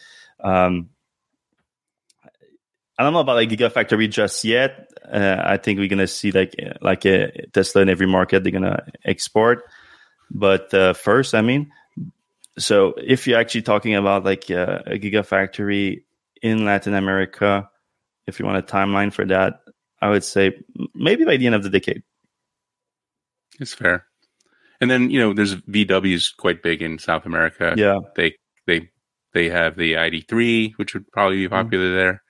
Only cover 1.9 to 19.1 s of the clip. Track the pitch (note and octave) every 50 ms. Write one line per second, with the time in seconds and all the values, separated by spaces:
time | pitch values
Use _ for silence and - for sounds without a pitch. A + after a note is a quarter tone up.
1.9 | _ _ _ _ _ _ _ _ _ _ _ _ _ _ _ _ _ _ _ _
2.9 | _ - A#2+ C#3+ D#3+ E3+ C#3+ C3+ B2 A#2 A#2 A2+ A2+ G#2 A#2+ A2+ - B2 G#2+ -
3.9 | A#2 G#2+ A2 G#2+ - A2+ G#2+ G2 - - - A2 A2+ B2 C3+ C3+ C3+ - - -
4.9 | - - - - - G#2 G2+ G2 F#2 F#2 D#2+ - G2 G2 - A2 G2+ G2 G2+ F#2+
5.9 | G2 G2 F#2+ F#2 - - - G2+ F#2 F#2+ F#2+ F2+ - - - - - - - F#2+
6.9 | F#2+ - - G2 F#2+ F#2+ G2 F#2+ - - - - - G2 F#2 - - G2+ G2 F#2+
7.9 | F#2 F2 F#2+ F#2 F#2+ F#2 F#2 - - F#2+ F#2 F#2 E2+ F#2 F#2 F#2+ F#2+ - - -
8.9 | - - - - F#2+ - - - - G#2+ A2 A#2 A#2+ A#2+ - - - - - -
9.9 | - _ _ _ _ _ _ - - G2 G2+ G2 F#2+ F#2 - - - G2 F#2+ F#2
10.9 | F2+ - - G#2 G#2+ C3 C3 - - A2+ A2 A#2 C3 C#3+ D3 D3 _ _ _ _
11.9 | _ - D3 - - _ _ _ _ _ _ _ _ - - - G#2+ G2+ F#2+ F2+
12.9 | - - - - C3 B2+ - B2+ A#2+ A#2 A#2 - - A#2 G#2+ - G#2 G#2 - A2+
13.9 | G#2+ G2+ G2+ G2 G2 G2 F#2 G2 F#2+ F#2+ - - F2+ F2+ F2+ F#2+ G2 - - G#2
14.9 | G#2 G2+ G#2 G2+ G2+ G#2+ G2 - G2 F#2+ F#2+ F#2+ - - G#2 G2+ G2+ G2+ G2+ F#2+
15.9 | F#2+ - - _ _ _ _ _ _ _ - A2+ A2 A2 G#2+ G#2 G2+ G2 - G2+
16.9 | G2+ G2 F#2+ F#2+ F#2+ F#2+ F#2+ F#2 - - G2+ G#2 G2 G2 G2+ - _ _ _ _
17.9 | _ _ _ _ _ _ _ - - - - G2+ G2 F#2+ F#2 - - G2 G2 G2+
18.9 | G2+ G2 G2+ G2+